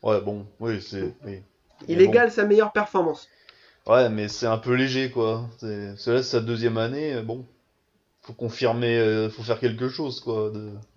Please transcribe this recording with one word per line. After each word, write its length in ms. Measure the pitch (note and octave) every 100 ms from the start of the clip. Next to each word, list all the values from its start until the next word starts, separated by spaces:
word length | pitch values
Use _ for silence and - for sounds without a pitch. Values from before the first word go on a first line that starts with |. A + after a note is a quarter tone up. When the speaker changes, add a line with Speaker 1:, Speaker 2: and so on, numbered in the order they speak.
Speaker 1:
Ouais, 180 | A2 G2+
bon, 240 | G2+ G#2 G2+ -
oui, 220 | A#2 G#2
c'est, 320 | - G2 F#2 -
oui. 160 | G#2 F#2+ - _ _ _ -
Speaker 2:
Il 80 | E3+
Speaker 1:
Mais 80 |
bon. 60 | G3+
Speaker 2:
égale 200 | A#3 A#3
sa 140 | A3+
meilleure 280 | G#3 G#3 G#3+
performance. 540 | - - F#3 D#3+ D3 - _ - _ _ _ -
Speaker 1:
Ouais, 240 | B2 A#2+
mais 180 | G#2+ G#2
c'est 180 | - A#2
un 120 | A2
peu 160 | B2
léger, 360 | B2+ C3 C3 C3
quoi. 380 | B2 A2 A2+ A#2+ -
C'est, 300 | A2 G#2 G2+
parce 160 | G2+
que 60 | A#2+
là, 60 | B2
c'est 120 | B2+
sa 100 | A#2+
deuxième 360 | A2+ A2+ A#2 A2
année, 380 | A#2 C#3+ D3+
euh, 80 | B2
bon. 240 | A2 B2 B2 _ _ _ _ _ _ _
Faut 140 | -
confirmer, 640 | A2+ A#2 - B2 A#2 A#2+ A#2
euh, 320 | A2 A2 A2
faut 120 | A2
faire 160 | A2+ A2+
quelque 300 | B2 A2 B2+
chose, 320 | B2+ C#3+ A#2+
quoi. 300 | A#2+ A2 G#2+
De 220 | G#2+ G#2+ G#2 -